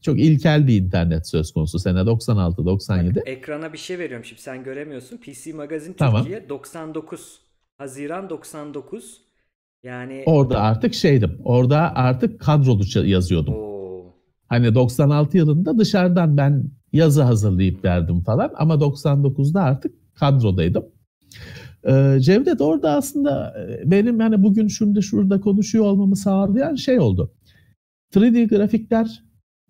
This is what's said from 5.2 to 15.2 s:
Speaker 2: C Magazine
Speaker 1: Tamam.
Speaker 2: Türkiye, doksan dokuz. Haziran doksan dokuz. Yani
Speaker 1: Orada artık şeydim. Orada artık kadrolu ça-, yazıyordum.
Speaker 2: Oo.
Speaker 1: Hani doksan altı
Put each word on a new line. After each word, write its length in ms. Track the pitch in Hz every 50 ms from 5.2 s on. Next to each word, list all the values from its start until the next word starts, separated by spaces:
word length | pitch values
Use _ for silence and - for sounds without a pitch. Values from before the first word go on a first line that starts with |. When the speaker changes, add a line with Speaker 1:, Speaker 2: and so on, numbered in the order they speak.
| - - 135
Speaker 2:
C 180 | 123 - 160
Magazine 440 | 156 156 147 143 160 156 151 170 180
Speaker 1:
Tamam. 260 | - 151 131 107 104
Speaker 2:
Türkiye, 260 | 117 143 190 226 - -
doksan 460 | 139 131 - - - 170 160 156 156
dokuz. 460 | 156 151 - 165 156 - - - _ _ _ _ _ _ _ _ _
Haziran 520 | 139 135 127 139 143 147 - - - 185
doksan 440 | 165 151 - - - 156 147 147 143
dokuz. 460 | 147 131 - - 226 233 - - _ _ _ _ _ _ _ _ _ _ _ _ _ _
Yani 380 | 123 123 123 123 127 135 135 135
Speaker 1:
Orada 340 | 156 165 147 139 131 127 113
artık 340 | 101 110 113 113 - 233 -
şeydim. 360 | - - 175 143 127 107 85 82 - -
Orada 520 | - 123 123 127 123 143 151 165 - -
artık 440 | 127 127 127 127 139 240 233 - -
kadrolu 420 | - - 151 151 139 131 120 101
ça-, 240 | 101 90 - 104 80
yazıyordum. 480 | 95 98 92 90 80 90 82 76 - 110
Speaker 2:
Oo. 240 | 110 107 104 101 101 98 92 92 92 90 90 _ _ _ _ _ _ _ _
Speaker 1:
Hani 260 | 120 120 120 117 110
doksan 360 | 127 127 120 - - 147 139
altı 260 | 147 147